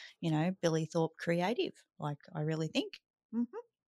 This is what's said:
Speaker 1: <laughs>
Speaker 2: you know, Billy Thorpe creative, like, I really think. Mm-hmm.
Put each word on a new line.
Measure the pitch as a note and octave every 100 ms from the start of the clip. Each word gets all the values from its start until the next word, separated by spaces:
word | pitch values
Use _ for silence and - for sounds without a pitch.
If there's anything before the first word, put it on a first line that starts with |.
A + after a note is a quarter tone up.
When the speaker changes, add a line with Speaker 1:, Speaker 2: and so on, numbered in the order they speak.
| -
Speaker 1:
<laughs> | -
Speaker 2:
you | E3+
know, | D#3 E3+ F#3
Billy | E3+ D#3+ D#3+
Thorpe | E3+ E3 -
creative, | - E3+ F3+ B3+ F4+ - - -
like, | D3+ D3 -
I | D#3+
really | D3+ D#3 D#3+
think. | - G#4 - _ _ _
Mm-hmm. | A3+ A#3+ G#4 A#4 _ _